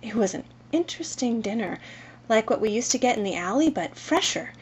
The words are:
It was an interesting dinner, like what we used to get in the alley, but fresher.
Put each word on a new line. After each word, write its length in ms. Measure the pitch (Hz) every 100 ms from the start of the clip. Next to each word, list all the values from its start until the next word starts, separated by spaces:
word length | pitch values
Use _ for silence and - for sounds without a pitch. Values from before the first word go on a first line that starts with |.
It 140 | 233
was 180 | 208 196
an 120 | - - - -
interesting 680 | 311 339 - 330 - 247 233
dinner, 400 | 220 220 196 175 - - - - -
like 200 | 220 220
what 100 | -
we 100 | 214
used 220 | 214 247
to 60 | 262
get 200 | 247 233
in 60 |
the 100 | 202
alley, 340 | 175 180 226 320
but 280 | 254 165 -
fresher. 560 | - 320 381 - - -